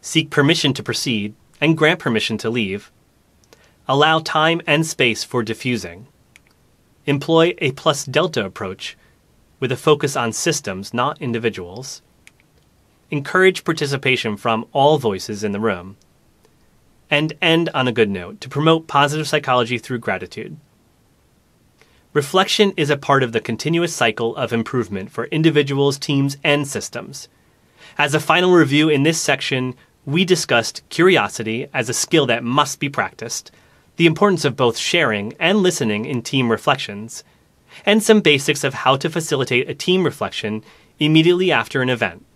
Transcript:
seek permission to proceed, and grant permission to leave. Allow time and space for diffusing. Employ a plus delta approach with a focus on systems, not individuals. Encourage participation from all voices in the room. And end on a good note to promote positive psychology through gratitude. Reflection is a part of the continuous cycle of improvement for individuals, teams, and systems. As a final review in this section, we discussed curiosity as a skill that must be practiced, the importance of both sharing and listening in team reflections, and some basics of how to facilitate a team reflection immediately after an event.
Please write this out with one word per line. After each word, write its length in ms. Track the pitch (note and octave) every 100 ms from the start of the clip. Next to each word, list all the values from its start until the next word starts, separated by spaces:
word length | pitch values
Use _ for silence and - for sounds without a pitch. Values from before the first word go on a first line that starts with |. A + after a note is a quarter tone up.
seek 280 | - D#3 D#3
permission 440 | - C#3+ E3 C#3+
to 100 | C3+
proceed, 500 | - A#2+ - A2+ G#2 - _ _
and 180 | D3+ D#3
grant 220 | D#3 F3
permission 380 | - A2+ - G#2+
to 100 | A2+
leave. 420 | A#2+ G2+ G2 - _ _ _ _ _ _ _ _ _ -
Allow 320 | C#3 D3+ D#3+
time 420 | D#3 D#3+ D#3 E3+ E3
and 180 | D3+ D#3+
space 380 | - B2+ G#2+
for 180 | - B2+
diffusing. 680 | A2 A2 B2+ A#2+ F#2+ E2+ B2 _ _ _ _ _ _ _ _ _ -
Employ 500 | C#3+ C#3 E3 E3 F3
a 140 | D3
plus 340 | C3 D#3+ C#3+ -
delta 400 | C#3 F3 D#3 G2
approach 500 | - G2 F#2+ - - _ _ _ _ _ _
with 120 | B2+
a 60 | B2
focus 380 | - D3 D3 C#3+
on 180 | A#2
systems, 600 | A2 - D#3+ - F#2+ G2+
not 260 | A#2+ B2+ D3+
individuals. 800 | C#3+ A#2 A2+ F#2+ F2 F#2+ C3+ - _ _ - _ _ _ _ _ _ _ _
Encourage 540 | D3+ C#3 F3+ F#3 F#3
participation 760 | - D#3+ D3 C3+ C3+ B2+ A#2 G#2
from 300 | A#2+ A2+ A#2
all 280 | - C#3 D#3
voices 440 | A#2 F#2+ - G#2+
in 80 | G#2+
the 80 | G2+
room. 380 | A2 F#2 F2+ G2+ _ _ _ _ _ _ _ _ _ _ _
And 240 | D3 D#3 D#3
end 280 | F3 E3 E3
on 140 | D3 B2+
a 40 |
good 180 | A2+ G#2+
note 300 | G2 F2+ G#2
to 80 | B2+
promote 380 | C#3 D#3 E3 D#3+
positive 400 | C#3+ C#3+ D3+ D3
psychology 520 | D3+ C#3+ B2+ A#2 A#2+
through 200 | - B2
gratitude. 580 | A2+ F#2 F#2 - - D#3 _ _ _ _ _ _ _ _ _ _ _ _ _ _ _
Reflection 600 | D3 C#3 F#3 F#3+ - G#3 F#3
is 140 | C#3+
a 80 | C#3+
part 240 | - C#3
of 120 | B2+
the 60 | A2+
continuous 540 | - A2+ D3+ E3+ E3+
cycle 420 | - A#2 A2 A2+ A#2
of 160 | A#2+
improvement 600 | A#2 A2 B2+ A#2 G2 G2+
for 140 | - A#2+
individuals, 720 | D#3+ D#3+ D3 C#3+ C#3 C#3 C#3
teams, 380 | - C#3+ C#3 C#3
and 240 | D#3+ D3 C#3
systems. 600 | A#2+ - B2+ - C3+ - _ _ _ _ _ - -
As 160 | C#3+ D3+
a 40 |
final 320 | D3+ E3 F3+
review 380 | F3+ D3 C#3+ D#3
in 140 | D3
this 180 | C#3+ D#3+
section, 540 | - C3+ - C3+ B2+ B2 _ _ -
we 180 | D3+ F#3
discussed 560 | F3 - A#2+ A2+ - _
curiosity 800 | - F3+ E3 G2+ - A2 A2+ D3
as 160 | C#3 A2+
a 60 |
skill 320 | A#2 - E3 C3
that 180 | A#2
must 360 | A#2+ C3+ D3 -
be 100 | D3
practiced, 640 | C#3 F#2+ - A#2+ - - _ _ _ _ -
the 100 | E3+
importance 360 | D#3+ G#3 F3+
of 120 | - C#3
both 200 | B2 A2+
sharing 580 | - F3 C#3+ G#2+ G2+ -
and 200 | E3 G#3
listening 460 | F3+ F3 A#2 G#2 A#2+
in 180 | C3
team 260 | - C3+ B2
reflections, 760 | A2 - C3+ - G2+ A2 - - _ _ _ _ - -
and 160 | G#3+
some 200 | G#3 G#3+
basics 420 | E3 C#3+ C#3 C#3
of 100 | C#3
how 220 | - C3+ C#3
to 120 | E3
facilitate 640 | E3+ D#3+ C#3 B2+ B2 B2+
a 60 | -
team 280 | - F#3
reflection 600 | E3 - G2 - G#2+ G#2+ - - _ _
immediately 540 | D3+ D#3 D#3+ F3+ F#3
after 320 | C3+ A2 C#3
an 80 | B2+
event. 340 | B2 A2 E2 _